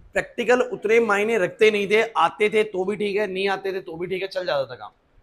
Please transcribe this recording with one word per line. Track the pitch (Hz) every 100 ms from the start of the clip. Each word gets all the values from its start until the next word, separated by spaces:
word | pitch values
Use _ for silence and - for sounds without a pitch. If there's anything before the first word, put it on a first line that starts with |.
| -
practical | 196 180 - 220 254
उतने | 247 196 208 233
मायने | 226 202 214 226
रखते | 180 170 214
नहीं | 208 196
थे, | 214
आते | 226 - 165 - 208
थे | 214
तो | 214 180 185
भी | 208
ठीक | 208 196
है, | 214
नहीं | 185 196
आते | 190 196
थे | 190
तो | 185 165
भी | 180
ठीक | 180
है, | 190
चल | 190 180
जाता | 143 127
था | 120
काम। | 104 - _ _